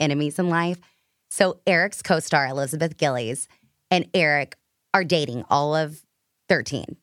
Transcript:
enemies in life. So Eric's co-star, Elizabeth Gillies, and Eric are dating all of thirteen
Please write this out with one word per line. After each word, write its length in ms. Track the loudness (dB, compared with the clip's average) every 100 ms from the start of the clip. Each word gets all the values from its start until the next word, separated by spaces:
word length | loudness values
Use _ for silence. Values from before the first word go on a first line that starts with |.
enemies 380 | 0 0 -2 -2
in 100 | 0
life. 300 | 0 0 -4 _ _ _ _ _
So 300 | 0 0 2 0
Eric's 360 | 2 0 -4
co-star, 440 | 0 0 2 0 2
Elizabeth 500 | -2 -4 -2 -4 0
Gillies, 500 | 0 0 -4 -6 -10 _ _ _ _
and 160 | 0 0
Eric 420 | 0 2 2 -2 -10 _ _ _
are 100 | 0
dating 400 | 2 0 0 -6 -2
all 260 | 0 2 0
of 240 | -2 -6 _ _ _ _ _
thirteen 480 | 0 0 -8 -10 -16